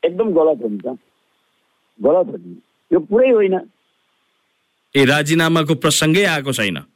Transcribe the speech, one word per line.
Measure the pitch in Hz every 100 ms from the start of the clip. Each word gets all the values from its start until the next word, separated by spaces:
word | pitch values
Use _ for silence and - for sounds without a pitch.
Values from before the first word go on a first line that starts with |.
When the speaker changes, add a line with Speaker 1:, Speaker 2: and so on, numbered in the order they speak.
| 165
Speaker 1:
एकदम | 180 226
गलत | 165 160 139
हो | 113
नि | 104
त, | 123 127 _ _ _ _ _ _ _ _ _ _
गलत | 135 175 180
हो | -
नि, | 87 - _ _ _
यो | 175
पुरै | 156 208 262
होइन। | 233 196 185 175 _ _ _ _ _ _ _ _ _ _ _ _ 139
Speaker 2:
ए, | 131
राजीनामाको | 147 143 165 165 165 151 147
प्रसङ्गै | 156 147 156 165
आएको | 202 156 135
छैन? | 123 101 76 -